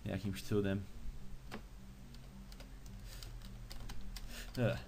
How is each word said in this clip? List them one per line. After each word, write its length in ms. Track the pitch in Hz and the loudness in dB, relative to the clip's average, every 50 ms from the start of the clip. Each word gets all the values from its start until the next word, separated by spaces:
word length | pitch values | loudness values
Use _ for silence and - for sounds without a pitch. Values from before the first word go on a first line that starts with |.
| - | 2
Jakimś 380 | 107 95 95 - 98 95 95 | 2 0 2 2 2 0 0
cudem. 420 | - - 110 104 101 98 98 98 95 - - - - - - - - - - - - - - - - - - - - - - - - - - - - - - - - - - - - - - - - - - - - - - - - - - - - - - - - - - - - - - - - - - - - - - - - - - 131 | 2 6 6 6 8 6 4 4 2 -2 -4 -2 -2 -2 -2 0 -2 -2 -4 -4 -4 -4 -6 -6 -6 -6 -10 -10 -10 -10 -10 -10 -10 -10 -8 -10 -10 -8 -8 -8 -8 -8 -8 -10 -8 -10 -10 -8 -8 -8 -8 -6 -8 -6 -6 -6 -6 -6 -6 -6 -6 -6 -6 -8 -8 -6 -4 -4 -4 0 0 0 0 0 -2 -2 -4 -4 -4 -4 -4 -2 4 8
Ech. 200 | 120 104 73 - - | 8 8 8 6 -2